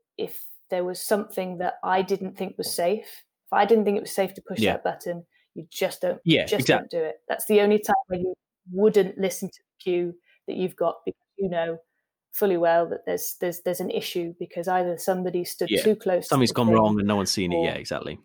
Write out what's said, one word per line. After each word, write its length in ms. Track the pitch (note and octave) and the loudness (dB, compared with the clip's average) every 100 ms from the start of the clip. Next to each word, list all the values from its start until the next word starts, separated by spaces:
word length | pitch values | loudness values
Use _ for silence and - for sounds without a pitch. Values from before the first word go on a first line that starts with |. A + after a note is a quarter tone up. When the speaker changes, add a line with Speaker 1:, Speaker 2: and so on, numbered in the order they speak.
| _ - | _ -10
Speaker 1:
if 280 | F#3 - - - - | -8 -10 -18 -20 -6
there 140 | F3+ | -4
was 180 | F3+ F3+ | -2 -4
something 560 | - G#3 G#3 - F#3 F3 | -2 -2 -2 -6 -6 -6
that 180 | F3+ - | -6 -4
I 200 | F#3 F#3+ | 0 0
didn't 340 | F#3+ G3 F#3 - | 2 -2 -4 -8
think 200 | F#3 - | -8 -6
was 160 | F#3 | -6
safe, 500 | - F3 G#3+ - - - _ _ | -2 0 0 -4 -18 -20 _ _
if 60 | |
I 120 | G3+ G#3 | 2 6
didn't 200 | A3+ G3+ | 6 4
think 120 | G3+ | 0
it 40 | |
was 80 | - - | -2 -2
safe 180 | F#3+ - | -2 -4
to 60 | |
push 180 | - G3 | -8 0
Speaker 2:
Yeah. 140 | G3 | 2
Speaker 1:
that 100 | - | 2
button, 420 | F3 E3+ - E3+ - _ _ - | -2 -4 -6 -8 -12 _ _ -16
you 120 | E3 | -12
just 320 | - F#3 - | -4 -4 -2
don't, 200 | F3+ - | -4 0
Speaker 2:
Yeah, 220 | E3 C3 - | 4 4 4
Speaker 1:
just 160 | G3+ | 0
Speaker 2:
exact- 300 | - B2 - | 2 2 0
Speaker 1:
don't 100 | E3+ | -4
do 40 | D#3 | -6
it. 120 | - - | -6 -8
That's 180 | - - | -4 2
the 140 | G#3 | 4
only 180 | G#3 G#3+ | 6 4
time 160 | G#3+ G3 - | 2 0 0
where 120 | F3+ | -4
you 160 | F#3 - _ _ F#3 | -4 -6 _ _ -8
wouldn't 460 | F3+ G#3+ G3+ F#3 - | 2 4 4 2 0
listen 320 | F#3+ - F#3 | -4 -4 -8
to 100 | - | -10
the 240 | _ - | _ -10
cue 320 | F#3 F3 F3 E3+ _ _ - | -2 0 -2 -6 _ _ -10
that 80 | - | -4
you've 180 | F#3 - | -4 -2
got, 220 | E3+ - - | -2 -2 -8
because 140 | - _ - | -10 _ -6
you 120 | F#3+ | -4
know 300 | E3+ E3 E3 _ _ _ _ _ | -2 -4 -6 _ _ _ _ _
fully 240 | - G3+ F3 | -2 0 2
well 300 | E3+ E3+ E3 | 4 4 2
that 160 | - - | -4 -4
there's, 300 | F3+ - - | -4 -6 -6
there's, 220 | F3+ E3+ | -6 -4
there's 180 | F#3 F3 | -4 -4
an 120 | F3+ | -4
issue, 420 | - - F3+ E3+ E3+ | -4 -4 -4 -6 -8
because 280 | F3 F3 F3 | -10 -6 -2
either 300 | F#3 F3+ E3 | 0 0 -2
somebody 460 | - F#3 F3+ F3+ F3 | -2 -2 0 -2 -4
stood 240 | - F3 | -4 -2
Speaker 2:
Yeah. 100 | G2+ | 2
Speaker 1:
too 120 | A2 G#2+ | 2 0
close 280 | F#2+ F2+ - | 0 0 2
to 20 | |
Speaker 2:
Something's 200 | C3+ A#2+ | 2 4
Speaker 1:
the 60 | - | 4
Speaker 2:
gone 120 | A#2 | 4
Speaker 1:
thing, 80 | A2 | 6
Speaker 2:
wrong 220 | G#2+ G#2 | 4 2
and 80 | G2+ | 2
no 80 | G#2 | 0
one's 160 | F#2+ | 0
seen 200 | - F2+ | 0 0
it. 20 | E2+ | 0
Speaker 1:
or 100 | E2 | 0
Speaker 2:
Yeah, 100 | - | -4
exactly. 440 | - D2+ - - | -6 -6 -8 -12